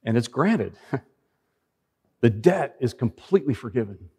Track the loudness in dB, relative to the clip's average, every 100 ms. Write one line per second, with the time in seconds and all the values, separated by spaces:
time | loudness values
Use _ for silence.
0 | 0 0 0 0 0 2 -2 -8 -8 -8
1 | -8 _ _ _ _ _ _ _ _ _
2 | _ _ 2 4 2 2 -4 -4 -6 -2
3 | -6 -6 0 0 0 -6 -4 -4 -4 -8
4 | -20